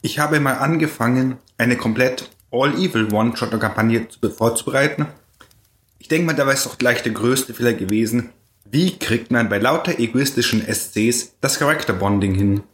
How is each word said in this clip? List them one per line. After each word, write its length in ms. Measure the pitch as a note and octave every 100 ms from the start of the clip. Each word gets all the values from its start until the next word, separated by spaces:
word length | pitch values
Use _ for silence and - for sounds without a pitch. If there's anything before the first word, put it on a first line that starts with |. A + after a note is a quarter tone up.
ich 180 | - -
habe 200 | D3 D3+
mal 180 | C#3 B2+
angefangen, 800 | C#3 E3 D3+ - A#2 B2+ C3 B2 _ -
eine 200 | A#2+ B2
komplett 520 | A#2+ A2 B2+ B2+ - _ _
All-Evil 600 | A#2+ C#3 C#3+ F#3 A#2+ G#2+
One-Shot-Kampagne 960 | G#2+ A#2 A#2 A2+ A2+ A2 G#2 A2+ A2+ A2+
zu, 200 | - G#2
vorzubereiten. 800 | - A2+ A#2 - C3+ D3 D3+ D3+ - _ _ - _ _ _ _ _
Ich 120 | -
denke 180 | D#3+ E3
mal, 80 | C#3+
da 100 | C3+
war 80 |
es 140 | C3+ -
auch 100 | -
gleich 240 | B2 A#2+
der 120 | A#2+
größte 420 | G#2 A#2+ B2+ - A#2
Fehler 180 | A#2+
gewesen. 560 | A#2 F#2+ G#2+ A2 A#2+ A2+ - _ _ -
Wie 340 | B2+ F#3 -
kriegt 320 | - A2+ -
man 180 | A#2+ A2+
bei 80 | G2+
lauter 400 | A#2 D#3 - -
egoistischen 680 | A#2 B2+ C#3 A#2+ A#2+ A2 -
S 240 | G#2+ -
Cs 460 | - A2 A#2+ - _
das 160 | C#3 -
Character-Bonding 800 | D3 D3+ - F#2 G2 G2+ G2 F#2+
hin? 260 | G2+ G2+ -